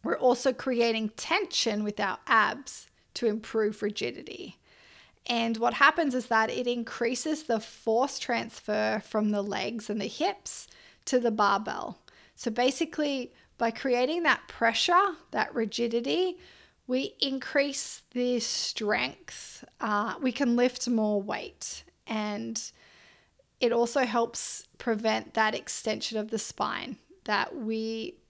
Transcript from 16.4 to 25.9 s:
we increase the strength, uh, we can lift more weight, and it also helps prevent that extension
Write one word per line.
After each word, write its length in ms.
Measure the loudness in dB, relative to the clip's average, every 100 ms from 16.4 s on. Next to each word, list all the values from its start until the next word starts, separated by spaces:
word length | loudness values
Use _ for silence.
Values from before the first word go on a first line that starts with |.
| -16 -20 -20 _ -2
we 300 | -2 -2 -4
increase 840 | -4 -2 0 0 2 0 -2 -4 -4
the 280 | -2 0 0
strength, 1200 | 0 -2 -4 -2 0 0 0 -6 -14 -14 -14 -16 -20 _
uh, 340 | -2 0 0 0
we 100 | -2
can 240 | 2 2 4
lift 320 | 2 0 0
more 320 | 2 2 0
weight, 640 | 0 -6 -6 -10 -10 -10 -16 _ -6
and 640 | -4 -2 -4 -6 -6 -8 _ -20 -20 -20 _ _ _ _ _
it 120 | 2
also 340 | 4 2 2 2
helps 580 | 2 0 0 0 -2 -6 _
prevent 560 | -2 0 0 0 -2
that 200 | 0 0
extension 640 | 0 -4 -2 -2